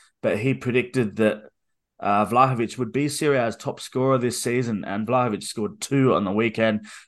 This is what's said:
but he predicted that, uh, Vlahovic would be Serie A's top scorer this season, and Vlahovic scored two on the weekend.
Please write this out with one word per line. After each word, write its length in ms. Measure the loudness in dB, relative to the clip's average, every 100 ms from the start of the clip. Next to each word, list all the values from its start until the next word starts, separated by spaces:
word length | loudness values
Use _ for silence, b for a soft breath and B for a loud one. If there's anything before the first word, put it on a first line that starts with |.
| b b
but 160 | -2 0
he 160 | 0
predicted 600 | -2 0 0 0 0 -2 2
that, 260 | 0 0 -8 _ _ _ _ -6
uh, 260 | 0 2 2
Vlahovic 500 | 4 4 2 -4 -4
would 140 | -4
be 160 | -2 -2
Serie 300 | 0 0 2
A's 180 | 0 -4
top 240 | -8 -10
scorer 380 | -6 0 2 2
this 240 | 2 -2
season, 420 | -2 -2 -2 -4
and 220 | -4 -4 0
Vlahovic 360 | 0 0 -2
scored 380 | -6 -6 -6 -6
two 320 | -2 2 4
on 100 | 4
the 80 | 2
weekend. 540 | 2 0 2 2 0 B B